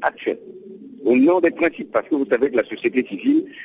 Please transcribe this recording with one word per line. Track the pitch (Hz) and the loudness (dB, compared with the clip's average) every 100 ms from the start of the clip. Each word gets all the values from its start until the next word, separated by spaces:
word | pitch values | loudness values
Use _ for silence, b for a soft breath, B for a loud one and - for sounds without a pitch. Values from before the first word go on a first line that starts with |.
actuelle. | - - 220 - - - - - - - | -6 -4 -6 -6 -10 -18 -18 -18 -20 -6
Au | 107 | 0
nom | 127 143 180 | 4 4 4
des | 170 | 2
principes, | - 165 - 156 | 2 -2 -2 -4
parce | 113 - | -4 0
que | 147 | -2
vous | 120 | 0
savez | 117 131 | 0 2
que | 120 | 0
la | |
société | - 107 117 127 117 | -4 -4 -2 -2 -2
civile | 101 247 220 370 B | -4 2 2 0 B